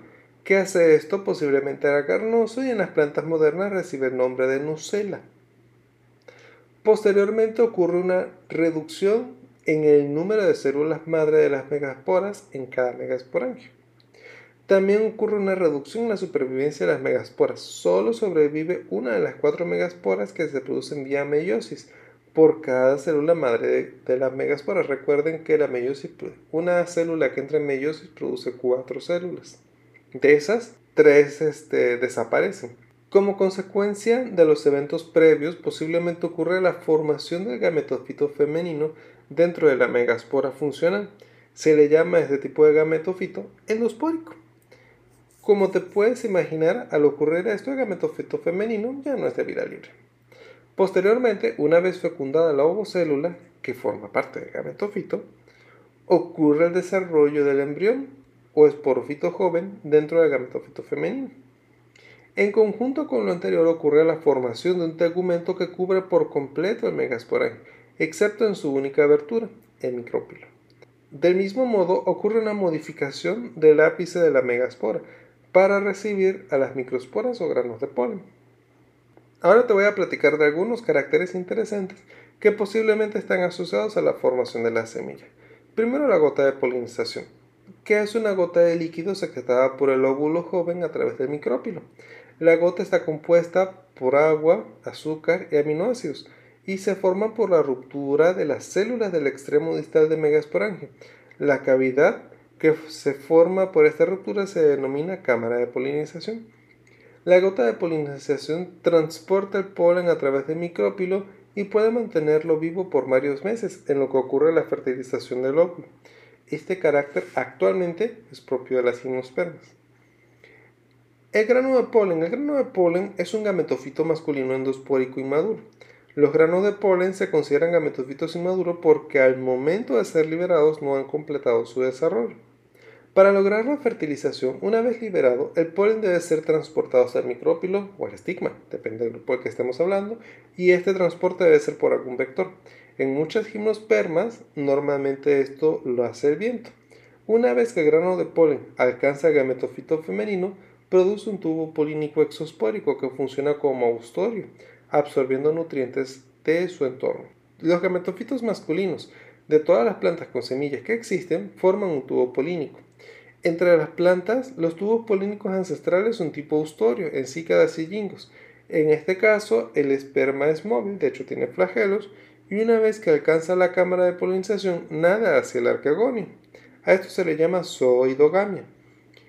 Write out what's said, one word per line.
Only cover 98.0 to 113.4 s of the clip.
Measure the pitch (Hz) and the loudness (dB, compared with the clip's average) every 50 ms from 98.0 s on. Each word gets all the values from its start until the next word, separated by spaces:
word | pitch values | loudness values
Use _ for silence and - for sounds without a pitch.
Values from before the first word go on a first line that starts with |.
| 143 139 139 147 156 175 185 | -4 0 2 4 4 4 2
de | - 160 | 0 -2
las | 147 135 135 - | -2 -4 -4 -8
células | - - 180 208 226 247 233 220 196 | -6 -4 -2 -2 -2 -2 -4 -4 -2
del | 175 156 143 | -2 -2 -2
extremo | 139 135 - - - 139 147 160 165 160 | -2 -4 -6 -6 -2 0 0 0 0 -4
distal | 156 151 - - 160 156 156 | -6 -6 0 2 4 4 4
de | 160 | 2
megasporangio. | 160 156 151 151 156 147 - - 180 202 214 190 151 147 - - _ - - - _ _ _ _ - | 2 2 2 2 2 0 -2 -2 -2 -2 -4 -6 -8 -14 -18 -20 _ -20 -20 -20 _ _ _ _ -2
La | 143 143 139 139 - | 0 0 0 2 2
cavidad | 139 131 131 131 131 127 139 156 190 247 - - - - - _ _ _ _ | 2 2 2 2 2 2 4 4 2 2 0 -8 -18 -20 -20 _ _ _ _
que | - 160 151 160 - | 2 2 2 2 -2
se | - - - - 143 135 | -12 -18 -8 -6 -6 -6
forma | - - - 165 165 165 175 185 190 190 190 - | -6 -2 2 4 6 6 6 4 0 -2 0 4
por | 165 151 | 4 4
esta | 151 151 - 165 | 4 4 2 0
ruptura | 170 190 185 - 214 202 202 196 | 0 0 -4 -6 -6 -6 -4 -6
se | 190 - 170 156 | -4 0 2 2
denomina | 147 143 139 135 131 139 143 156 180 190 - - | 2 2 2 -2 -4 -4 -4 -4 -6 -8 -6 -2
cámara | - 120 113 117 117 120 | -2 -2 0 0 -2 -2
de | 120 123 | -2 -2
polinización. | 120 - 131 127 139 143 151 151 147 - 165 - 214 226 226 226 - _ _ _ _ _ _ _ _ _ _ _ - - _ _ | -4 -4 -6 -6 -4 -4 -6 -6 -8 -10 -12 -10 -10 -10 -12 -14 -18 _ _ _ _ _ _ _ _ _ _ _ -20 -20 _ _
La | 170 180 185 | 4 4 6
gota | 185 196 190 226 240 | 4 4 0 0 0
de | 233 214 | 0 0
polinización | - 185 170 160 156 147 143 139 135 123 - 143 135 - - 156 170 180 175 - - - | -2 -4 -4 -2 -4 -4 -6 -8 -8 -6 -4 -4 -4 -4 -6 -6 -6 -6 -10 -14 -6 0
transporta | 175 170 165 156 156 - - - - 190 196 196 196 - 202 | 2 4 4 2 0 -4 -12 -4 -2 -2 -2 0 -2 -4 -6
el | 190 | -6
polen | 190 - - 175 170 175 180 175 175 | -6 -4 0 2 2 2 2 2 0
a | 160 - | 0 0
través | - 139 135 139 135 | 0 0 0 -2 -2
del | - 160 165 | -4 -6 -6
micrópilo | 175 170 170 - 202 196 196 196 185 180 190 202 196 - - - - _ _ | -6 -6 -4 -2 -2 -2 -2 -4 -4 -4 -4 -4 -6 -8 -16 -20 -20 _ _
y | 208 202 | -8 -6
puede | 196 - 214 214 226 | -2 0 2 2 2
mantenerlo | 226 240 226 - - 165 156 151 151 156 156 165 160 156 | 0 -2 -4 -2 -2 0 2 2 2 2 2 0 0 0
vivo | 160 170 170 190 180 180 | -2 -4 -6 -6 -6 -2
por | - 139 127 131 | -2 -2 0 2
varios | 131 131 143 143 139 135 | 2 2 2 0 -4 -4